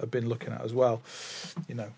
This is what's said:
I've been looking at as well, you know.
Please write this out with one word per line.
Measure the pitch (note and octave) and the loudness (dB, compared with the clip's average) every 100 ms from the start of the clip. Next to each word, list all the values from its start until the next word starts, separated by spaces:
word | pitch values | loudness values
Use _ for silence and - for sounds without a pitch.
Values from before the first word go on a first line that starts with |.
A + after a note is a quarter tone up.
I've | A2+ | -2
been | B2 A#2 | 0 2
looking | A#2 - | 0 -4
at | A2+ | -4
as | A2+ | 0
well, | A#2+ B2+ A2+ - - - - - - - | 6 6 6 -2 -12 -10 -8 -8 -6 -6
you | - | -6
know. | G#2+ | -6